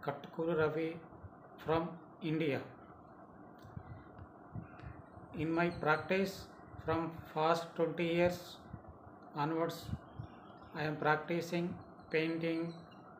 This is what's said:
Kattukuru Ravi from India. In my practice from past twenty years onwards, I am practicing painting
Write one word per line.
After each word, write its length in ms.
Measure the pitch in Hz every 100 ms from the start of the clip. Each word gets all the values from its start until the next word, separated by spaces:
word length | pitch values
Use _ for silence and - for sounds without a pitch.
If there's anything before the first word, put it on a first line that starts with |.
Kattukuru 540 | - 131 - - 165 165
Ravi 400 | 156 156 160 165 - - - - - - -
from 240 | 160 170 - - -
India. 400 | 160 156 156 131 - - - - - - - - - - - - - - - - - - - - - - - - - - - -
In 140 | 156
my 180 | 165 175
practice 760 | 175 147 156 - 190 190 - - - - - -
from 260 | 165 165 - -
past 340 | - 160 170 - -
twenty 320 | 165 151 170 170
years 420 | 175 175 - - - - - - - - - 151
onwards, 500 | 147 160 165 - - - - - - - - - - 165
I 80 |
am 140 | 151 151
practicing 760 | 151 151 - 170 165 175 175 - - - -
painting 600 | 160 160 165 165 165 165 165 - - - -